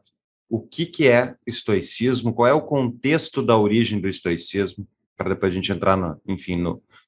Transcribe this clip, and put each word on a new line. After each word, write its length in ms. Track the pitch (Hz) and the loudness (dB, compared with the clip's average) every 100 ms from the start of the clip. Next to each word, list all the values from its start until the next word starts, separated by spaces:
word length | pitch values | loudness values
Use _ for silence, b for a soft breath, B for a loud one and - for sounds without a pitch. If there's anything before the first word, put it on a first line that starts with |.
| _ _ _ _ - | _ _ _ _ -8
o 120 | 113 | -8
que 260 | - - 170 | -6 -8 -6
que 220 | - 139 | 2 4
é 260 | 120 127 - - | 4 2 -6 -10
estoicismo? 840 | 117 - 98 87 - 123 117 113 | -6 -2 0 -2 -2 0 0 0
Qual 160 | 110 120 | 2 4
é 60 | |
o 80 | 156 | 2
contexto 800 | 151 143 123 117 135 156 - 139 | 0 -2 -2 -2 0 0 -2 -2
da 160 | 117 110 | 2 4
origem 420 | 104 113 113 104 | 4 2 2 -2
do 80 | 95 | -4
estoicismo? 760 | 90 87 85 - 98 92 95 98 _ _ | -4 -4 -4 -4 -4 -4 -6 -16 _ _
Pra 140 | - 95 | -6 -4
depois 240 | 95 95 | 0 -2
a 20 | |
gente 180 | 92 90 | 0 -4
entrar, 240 | 85 87 95 | 0 2 2
no, 220 | 85 - - | 0 -6 -8
enfim, 300 | 92 - 87 | -8 -4 -2
no, 260 | 87 85 _ b | -2 -6 _ b